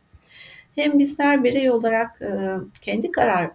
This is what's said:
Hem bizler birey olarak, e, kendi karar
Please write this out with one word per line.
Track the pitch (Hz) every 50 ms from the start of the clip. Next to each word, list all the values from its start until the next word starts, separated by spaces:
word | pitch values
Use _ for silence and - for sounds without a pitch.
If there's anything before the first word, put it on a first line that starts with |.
| _ _ _ - _ _ - - - - - - - _ -
Hem | 294 294 302 294 285
bizler | 277 277 - - 285 285 294 269 247
birey | 247 247 277 269 262
olarak, | 240 226 226 226 226 226 233 226 - - -
e, | 202 196 196 190 190 190 185 185 - - - -
kendi | - 196 220 220 -
karar | - - - 233 196 180 170 - -